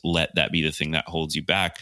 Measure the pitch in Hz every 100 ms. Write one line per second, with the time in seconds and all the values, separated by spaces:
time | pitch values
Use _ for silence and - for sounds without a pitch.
0 | 85 85 80 - 65 85 76 - 76 78
1 | - 85 78 76 71 92 87 -